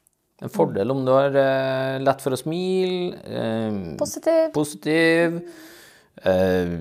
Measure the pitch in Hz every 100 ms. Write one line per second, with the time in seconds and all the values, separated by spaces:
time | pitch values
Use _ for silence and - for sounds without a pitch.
0 | _ _ _ _ 139 - 151 107 107 135
1 | 127 131 139 139 135 135 135 131 131 135
2 | 135 135 - 127 156 170 185 185 185 180
3 | 180 - - 117 117 220 110 104 87 76
4 | 294 - 320 330 320 311 147 - 151 160
5 | 165 165 170 170 170 - - - - -
6 | _ - - 92 95 92 87 85